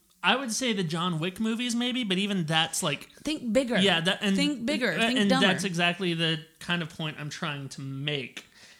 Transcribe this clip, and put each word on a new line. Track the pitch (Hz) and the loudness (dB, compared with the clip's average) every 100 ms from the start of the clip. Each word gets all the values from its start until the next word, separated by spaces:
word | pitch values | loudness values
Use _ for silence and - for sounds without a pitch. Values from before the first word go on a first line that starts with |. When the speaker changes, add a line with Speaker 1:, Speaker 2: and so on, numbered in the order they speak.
| _ _ | _ _
Speaker 1:
I | 175 240 | 2 2
would | 277 | 0
say | 214 254 | -2 0
the | 208 | 0
John | 175 165 180 160 | 0 0 0 0
Wick | 175 185 | -2 -2
movies | 220 226 247 233 | -2 0 -2 0
maybe, | 247 247 233 | 0 -2 0
but | 185 | 0
even | 202 196 156 | 0 0 2
that's | 160 160 - | 2 0 0
like | 170 143 - - - | -2 -4 -8 -10 -6
Speaker 2:
Think | 302 240 | -4 2
bigger. | 214 262 226 | 2 2 4
Speaker 1:
Yeah, | 190 170 | 4 4
that, | 165 202 | 2 0
and | 208 196 | 0 2
Speaker 2:
Think | 285 277 233 | 2 0 -2
bigger. | 254 240 | 0 0
Speaker 1:
uh, | 175 | 2
Speaker 2:
Think | 226 247 | 2 4
Speaker 1:
and | 202 | 4
Speaker 2:
dumber. | 262 202 | 6 4
Speaker 1:
that's | 185 196 | 2 0
exactly | 170 175 175 185 | 0 0 2 -2
the | 165 165 160 156 _ | 0 0 0 -6 _
kind | - 175 | -4 -4
of | 160 - | -4 -6
point | 160 - | -8 -6
I'm | 147 | -10
trying | - 165 143 139 | -6 -6 -6 -8
to | - | -10
make, | 135 135 147 147 120 - - - - - | -8 -6 -4 -4 -6 -12 -18 -20 -20 -20